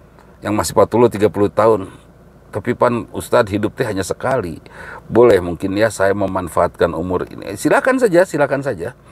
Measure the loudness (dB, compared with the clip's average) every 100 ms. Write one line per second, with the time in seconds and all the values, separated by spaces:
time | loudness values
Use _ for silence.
0 | -20 -20 -20 -10 -6 -4 -2 2 2 4
1 | 2 4 0 2 -2 2 2 2 -2 -16
2 | -20 -20 -20 -20 -12 -10 -6 0 0 0
3 | -6 -10 -2 0 0 -2 -4 -4 -6 -4
4 | -6 -6 -4 -4 -4 -10 -18 -20 -18 -18
5 | -2 4 6 6 2 -6 -4 0 0 0
6 | 0 0 -2 -4 -6 0 0 0 -2 -2
7 | -4 -4 -6 -12 -12 -4 0 2 2 0
8 | 2 4 2 0 0 0 -4 -6 -10 -12
9 | -20